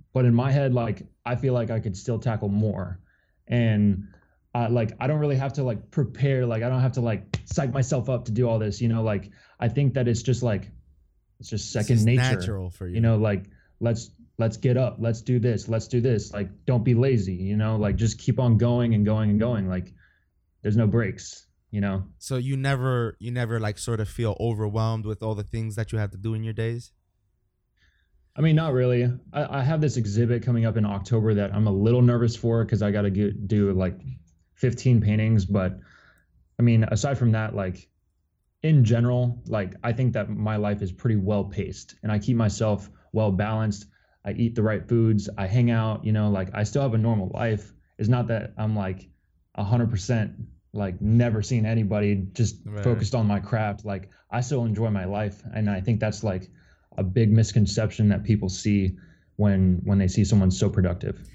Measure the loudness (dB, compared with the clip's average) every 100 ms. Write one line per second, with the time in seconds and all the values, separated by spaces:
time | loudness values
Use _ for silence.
0 | -6 2 4 4 2 0 2 0 0 -6
1 | -10 _ -6 -2 0 0 -2 -4 -4 -6
2 | -6 -4 -2 -2 -2 0 0 -2 -8 -10
3 | _ _ _ _ _ 0 2 4 2 2
4 | -4 -18 _ _ _ -4 0 0 -2 -4
5 | -2 0 0 0 -2 -4 -4 -4 -6 -4
6 | -4 0 0 2 0 -2 -2 0 0 0
7 | -2 -2 -6 -10 -4 -2 -2 0 0 0
8 | -2 -4 -2 0 2 2 -2 -2 0 0
9 | 0 -2 -6 -18 _ _ -2 2 0 2
10 | 0 0 0 0 0 -2 -4 -18 _ _
11 | _ _ _ _ -8 -8 -6 -4 2 4
12 | 6 4 2 0 -2 -6 -8 -10 -6 0
13 | 2 4 2 0 -6 -20 _ _ -2 -2
14 | -6 _ -20 -2 -2 0 0 2 0 -2
15 | -4 -4 -2 0 0 -2 -2 -4 -2 0
16 | 2 0 -2 -8 -10 -8 -2 0 2 2
17 | 4 2 0 -4 -2 0 0 0 0 0
18 | -2 -2 -2 0 4 4 4 2 2 2
19 | 2 2 2 2 2 0 -2 -4 -6 -16
20 | _ _ _ _ _ _ 0 2 4 2
21 | 0 -6 -14 -20 _ _ _ -4 -2 -2
22 | -6 -14 -6 -4 -2 -2 0 0 0 0
23 | -2 -6 -8 -4 -2 -2 -4 -6 -6 -4
24 | -4 -2 -2 -2 -2 -2 -2 -2 -2 -2
25 | -4 -6 -6 -6 -6 -6 -6 -6 -6 -4
26 | -4 -6 -6 -4 -6 -4 -4 -6 -12 _
27 | _ _ _ _ _ _ _ _ _ _
28 | _ _ _ 0 4 4 2 2 2 2
29 | 2 -2 -6 -6 -4 -2 0 0 0 0
30 | -2 0 2 0 0 0 0 0 -2 -2
31 | -2 0 2 2 0 0 2 4 4 6
32 | 6 4 0 0 0 0 0 0 0 0
33 | 0 2 0 -2 -2 2 2 2 0 -4
34 | -12 -14 -18 _ _ _ -2 0 4 4
35 | 4 2 2 2 2 0 0 -4 -14 -20
36 | _ _ _ _ _ 0 4 4 2 0
37 | -2 0 2 2 -2 -4 -6 -8 -14 _
38 | _ _ _ _ _ _ 4 6 6 4
39 | 2 2 0 -4 -4 -4 -4 -6 -4 0
40 | 0 0 -4 -4 -2 0 -2 -2 -4 -4
41 | 0 0 0 -2 -2 -6 -8 -10 -18 -10
42 | -4 -2 0 2 2 0 0 -2 -4 -20
43 | _ -2 0 0 -2 0 -2 -4 -10 _
44 | _ _ -10 -2 -2 0 0 0 0 2
45 | 4 2 0 -6 -2 2 2 2 0 -4
46 | -2 0 2 0 -2 -4 -2 0 0 0
47 | 2 0 -2 -4 -2 -2 -6 -20 _ -6
48 | 0 0 0 -4 -4 -6 -4 -2 -4 -6
49 | -12 _ _ _ _ -8 -2 0 0 -2
50 | -2 -2 -2 -8 -16 -18 _ -6 -6 -2
51 | 2 4 4 0 0 0 0 0 0 0
52 | 0 0 -2 -2 -2 -2 -12 -4 -2 0
53 | -2 0 0 0 -2 -2 -2 -4 -8 -10
54 | -10 _ _ -6 -2 -2 -2 0 0 -2
55 | -2 -4 -4 -6 -10 -4 -2 -2 0 0
56 | -2 -2 -4 -4 -8 -20 _ _ _ -6
57 | -2 2 4 6 4 4 2 2 -2 2
58 | 2 2 2 0 0 -2 0 2 0 -4
59 | -14 _ _ 0 2 4 4 2 2 2
60 | 2 2 4 4 4 2 0 2 0 0
61 | -6 -8 -12